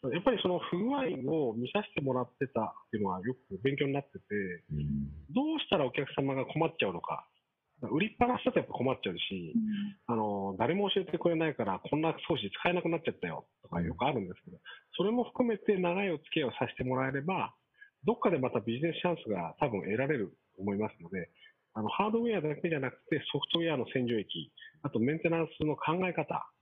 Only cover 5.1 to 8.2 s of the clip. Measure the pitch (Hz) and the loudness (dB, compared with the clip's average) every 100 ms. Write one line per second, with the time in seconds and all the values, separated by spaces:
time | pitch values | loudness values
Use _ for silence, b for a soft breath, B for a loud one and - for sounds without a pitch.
5.1 | - - 175 294 311 - 196 135 139 139 | -8 -4 -2 0 -2 0 2 2 0 -4
6.1 | - 139 135 127 151 160 - - 123 - | 0 0 0 -2 0 0 2 0 0 -4
7.1 | - - _ _ _ _ _ 123 139 214 | -6 -8 _ _ _ _ _ -2 0 0
8.1 | - | 2